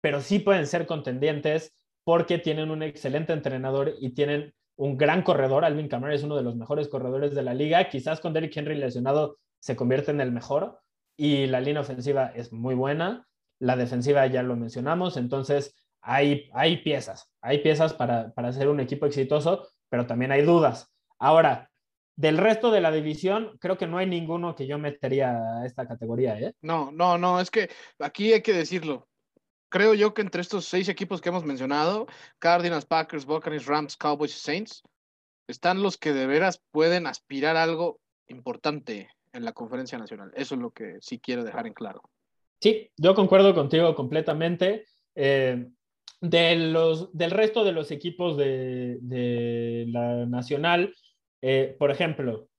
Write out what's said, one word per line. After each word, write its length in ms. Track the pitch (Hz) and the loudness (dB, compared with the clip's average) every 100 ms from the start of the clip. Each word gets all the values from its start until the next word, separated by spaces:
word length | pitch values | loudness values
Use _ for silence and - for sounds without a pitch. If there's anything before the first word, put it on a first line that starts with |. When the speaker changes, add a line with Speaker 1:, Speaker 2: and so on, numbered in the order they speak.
Speaker 1:
pero 200 | 156 143 | -2 -2
sí 180 | 131 202 | 0 0
pueden 280 | 202 190 143 | 4 2 2
ser 200 | 170 165 | -2 -4
contendientes 880 | 160 131 127 147 147 151 160 160 _ _ _ | -6 -6 -2 -2 0 0 -2 -4 _ _ _
porque 340 | - 170 165 175 | 2 2 4 -2
tienen 320 | 165 156 156 | 0 -2 -4
un 120 | 156 | -4
excelente 520 | 156 147 135 139 160 | -6 -6 -4 -4 -2
entrenador 600 | 143 131 131 131 135 143 151 | -4 -4 -4 -2 -2 -2 -4
y 140 | 131 | -8
tienen 400 | 123 147 147 147 _ _ - | -2 -2 -2 -6 _ _ -6
un 200 | 139 135 | -4 2
gran 260 | 147 170 | 2 4
corredor. 420 | 180 165 135 135 | 2 2 2 2
Alvin 240 | 165 147 151 | 2 0 -4
Kamara 260 | 120 139 | -6 -4
es 80 | 147 | -4
uno 140 | 147 147 | -2 -2
de 60 | |
los 140 | 123 117 | -2 -6
mejores 320 | 113 147 147 | -4 -4 -2
corredores 460 | 135 127 131 143 | -6 -4 -2 -2
de 80 | 143 | -2
la 100 | 127 | -4
liga. 380 | 127 151 170 185 | -2 2 2 2
Quizás 300 | 135 139 156 | -2 -6 -6
con 120 | 175 | -4
Derrick 240 | 160 160 151 | -4 -4 -6
Henry 200 | 147 147 | -6 -4
lesionado 600 | 135 123 127 147 147 - _ _ | -4 -2 0 2 0 -6 _ _
se 160 | - 120 | -8 -2
convierte 360 | 123 135 143 | 0 0 0
en 100 | 147 | -2
el 100 | 127 | -2
mejor 460 | 120 - 143 202 - _ _ _ - | -4 -2 -2 -2 -10 _ _ _ -4
y 300 | 147 139 135 | 0 2 2
la 120 | 127 | 0
línea 220 | 135 147 | 0 -2
ofensiva 500 | 127 127 127 139 127 | -4 -6 -2 0 0
es 160 | 120 117 | -4 -12
muy 240 | 113 123 | -8 -4
buena. 520 | 127 135 151 175 247 _ _ _ _ | 0 0 0 -2 -6 _ _ _ _
La 160 | 127 127 | -2 0
defensiva 480 | 120 123 123 143 131 | 0 -2 2 4 4
ya 160 | 127 | 2
lo 100 | 127 | -2
mencionamos, 600 | 120 117 127 127 170 180 170 | -4 -6 -6 -2 -2 -2 -4
entonces 580 | 123 135 135 143 139 _ _ _ | -4 -4 0 -2 -2 _ _ _
hay, 480 | - 131 143 139 - | -2 2 2 2 -4
hay 220 | 120 156 170 | 0 2 2
piezas, 560 | 156 139 117 95 - _ | -2 -4 -6 -14 -18 _
hay 160 | 113 143 | -2 2
piezas 340 | 147 151 160 | 2 4 2
para, 400 | - 123 120 113 | 2 0 0 -2
para 200 | - 120 | -6 -6
ser 160 | 127 139 | 0 0
un 100 | 147 | 0
equipo 260 | 127 143 | -2 -2
exitoso, 600 | 147 147 131 147 147 180 - _ _ | -2 0 0 2 2 -2 -4 _ _
pero 160 | 123 123 | -4 -2
también 240 | 120 131 | -2 2
hay 120 | 139 | 4
dudas. 520 | 147 170 147 120 - _ _ _ | 6 6 4 0 -14 _ _ _
Ahora, 500 | 135 160 156 123 - _ _ _ _ - | 6 8 6 4 -6 _ _ _ _ 0
del 220 | 156 156 | 2 4
resto 320 | 202 220 233 | 4 4 4
de 100 | 208 | 4
la 120 | 170 | 4
división, 680 | 156 151 151 185 208 226 - | 0 -2 -2 -2 -2 -4 -8
creo 180 | 175 185 | -6 -4
que 120 | 175 | -4
no 100 | 175 | -2
hay 80 | 190 | -2
ninguno 480 | 175 160 170 175 | -2 -4 -4 -6
que 140 | 165 135 | -6 -8
yo 100 | 147 | -6
metería 800 | 147 143 131 135 127 120 113 113 | -6 -6 -2 0 0 -2 -4 -6
a 80 | 123 | -8
esta 220 | 120 123 | -8 -10
categoría, 500 | 120 113 117 127 107 | -8 -6 -2 -2 -2
¿eh? 140 | 151 - | -8 -10
Speaker 2:
No, 300 | 156 165 139 | -6 -4 -4
no, 260 | 156 180 175 | 0 2 2
no, 220 | 180 180 | 2 2
es 100 | 180 | 0
que 180 | 220 190 - - _ | -2 -2 -8 -20 _
aquí 340 | 143 - 208 | -10 -2 4
hay 100 | 220 | 4
que 100 | 220 | 4
decirlo. 560 | 185 151 180 156 131 _ _ _ _ _ _ _ | 0 0 -4 -6 -8 _ _ _ _ _ _ _
Creo 220 | - 214 | 4 6
yo 220 | 214 208 | 6 4
que 80 | 214 | 2
entre 180 | 202 - | -4 -4
estos 240 | - 202 | -4 -6
seis 240 | 165 185 196 | -2 -2 -2
equipos 320 | 190 190 185 | -4 -6 -4
que 80 | 175 | -4
hemos 160 | 180 | -4
mencionado, 600 | 156 135 131 147 160 208 233 - - _ | -4 -6 -2 0 0 0 -6 -14 -20 _
Cardinals, 480 | 170 175 175 160 135 | 2 4 2 -4 0
Packers, 400 | 160 156 156 131 | -2 -2 -8 -4
Buccaneers, 400 | 156 160 151 127 | -4 -4 -8 -2
Rams, 300 | 151 147 - | -2 -2 -4
Cowboys 400 | - 147 147 - | -2 -2 -4 -6
y 20 | |
Saints, 440 | - 160 220 - _ _ _ _ _ _ - | -6 -6 -6 -16 _ _ _ _ _ _ -18
están 340 | 120 170 185 | -2 0 2
los 160 | 196 175 | 0 -2
que 140 | 156 | -2
de 140 | 139 131 | 0 2
veras 360 | 147 185 175 _ | 2 2 -2 _
pueden 380 | 151 160 175 156 | 2 2 2 -2
aspirar 480 | - _ 139 147 160 | -10 _ -2 0 2
a 80 | |
algo 340 | 165 160 170 - _ _ _ | 2 0 -4 -6 _ _ _
importante 840 | 127 127 117 151 151 120 104 95 _ _ | -14 -10 -6 -6 -6 -8 -12 -12 _ _
en 120 | 123 | -10
la 80 | 113 | -10
Conferencia 460 | - 113 127 127 127 | -10 -10 -10 -10 -12
Nacional. 320 | 107 107 95 | -14 -16 -14
Eso 200 | - 131 | -12 -8
es 60 | 135 | -6
lo 100 | 120 | -8
que 280 | - 101 - | -10 -14 -14
sí 180 | - 120 | -14 -12
quiero 240 | - 240 | -6 -6
dejar 240 | 226 - 113 | -6 -8 -10
en 80 | |
claro. 280 | - 107 - _ _ _ _ _ _ | -10 -14 -14 _ _ _ _ _ _
Speaker 1:
Sí, 300 | 240 220 - - | 2 2 -4 2
yo 180 | 165 | 4
concuerdo 400 | 190 190 190 196 | 6 8 8 8
contigo 400 | 175 139 160 170 | 6 2 4 4
completamente. 880 | 160 123 156 160 156 165 170 185 214 - _ _ | 2 -2 -2 0 0 -2 2 0 0 -8 _ _
Eh, 540 | - 139 135 131 123 123 _ _ _ - _ | -2 2 4 2 -2 -6 _ _ _ -20 _
de 360 | 180 170 170 165 | 2 4 4 4
los, 600 | 160 160 165 160 185 160 | 2 4 4 2 -4 -2
del 140 | 170 | 0
resto 320 | 190 220 220 | 2 2 2
de 80 | 202 | 0
los 220 | 165 151 | 0 -4
equipos 440 | 147 175 170 180 147 | -6 -8 -4 -2 0
de, 600 | 139 131 131 127 123 120 | 0 0 -4 -6 -6 -8
de 840 | 123 127 123 120 117 117 117 117 117 | -8 -4 -2 -2 -2 -4 -4 -4 -4
la 360 | 120 120 120 120 | -4 -2 -2 -2
Nacional, 640 | 123 120 143 165 175 196 - _ _ _ _ | -4 -4 -2 2 2 0 -6 _ _ _ _
eh, 360 | 127 135 135 - | 0 2 0 0
por 140 | 143 | 0
ejemplo 560 | 135 170 151 127 110 - | 2 -2 -2 -4 -6 -12